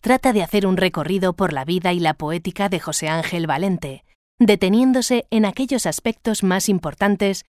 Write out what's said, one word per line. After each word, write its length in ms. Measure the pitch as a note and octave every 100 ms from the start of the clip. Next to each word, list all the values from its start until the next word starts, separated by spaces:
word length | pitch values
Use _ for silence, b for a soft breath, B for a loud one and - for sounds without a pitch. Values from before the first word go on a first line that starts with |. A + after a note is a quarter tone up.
trata 320 | - B3+ C4+
de 100 | G#3+
hacer 240 | E3+ G#3 F#3+
un 100 | F#3
recorrido 580 | F#3 E3 D3 F#3+ F#3
por 180 | F3 F#3
la 120 | C#3+
vida 280 | C#3 F3+ F3+
y 80 | F3+
la 140 | D#3+
poética 540 | D3+ D3+ E3+ F#3 E3+ G3+
de 120 | F3+
José 280 | - D3+ D#3
Ángel 380 | E3 D#3 F3 E3
Valente, 580 | C#3 F#3+ F3+ C#3+ C3+ _ _ _ _
deteniéndose 880 | A3 G3+ F#3 G#3+ C4 B3+ A#3 B3 -
en 140 | A3+
aquellos 420 | G#3 F#3 C4 B3 E3+
aspectos 560 | - A#3 A3 - G#3+
más 260 | F#3+ F#3 G3
importantes 760 | F#3+ D#3 C#3 G3+ G3+ G3+ F#3+ -